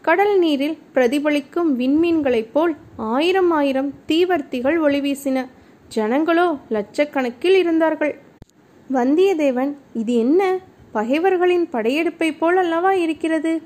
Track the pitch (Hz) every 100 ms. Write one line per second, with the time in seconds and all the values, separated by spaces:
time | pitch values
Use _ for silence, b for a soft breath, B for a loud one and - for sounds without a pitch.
0 | - 339 403 403 339 285 285 320 - -
1 | 247 294 294 294 285 349 339 247 254 294
2 | 339 330 277 233 220 285 339 294 - -
3 | 220 240 330 381 359 320 285 262 277 269
4 | - 311 359 349 277 254 254 330 302 285
5 | 285 277 277 262 254 B B B - -
6 | 214 254 320 339 349 294 - 214 208 -
7 | 294 294 254 240 349 381 339 330 320 311
8 | 302 - - _ - _ _ - - 262
9 | 247 302 392 349 294 247 269 285 - -
10 | 220 240 233 330 392 370 - - - 220
11 | 220 285 370 370 359 359 339 240 214 285
12 | 339 330 330 311 320 359 359 330 370 392
13 | 330 320 330 320 320 330